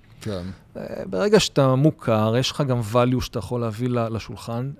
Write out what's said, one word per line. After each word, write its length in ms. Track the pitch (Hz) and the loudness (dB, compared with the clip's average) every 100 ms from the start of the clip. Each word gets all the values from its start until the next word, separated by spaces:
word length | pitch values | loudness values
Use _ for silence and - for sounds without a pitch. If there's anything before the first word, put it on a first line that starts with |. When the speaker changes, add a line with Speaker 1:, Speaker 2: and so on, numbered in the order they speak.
| _ - | _ -12
Speaker 1:
כן. 200 | 110 95 92 95 - - | -8 -6 -8 -12 -16 -14
Speaker 2:
אה, 260 | - - - | -12 -10 -6
ברגע 340 | 190 208 208 | -2 4 4
שאתה 360 | - - 135 131 | 4 2 4 6
מוכר, 600 | 151 - - 110 110 120 | 4 2 0 2 4 2
יש 140 | 135 | 0
לך 120 | - 143 | -2 0
גם 140 | 123 104 | 0 2
value 280 | 123 123 127 | 2 4 2
שאתה 180 | - 120 | -2 -6
יכול 220 | - 123 | -6 -4
להביא 280 | 117 107 123 | -4 -4 -2
ל-, 180 | 123 113 110 | -2 -2 -4
לשולחן, 560 | - 104 - 117 135 | -8 -12 -8 -8 -8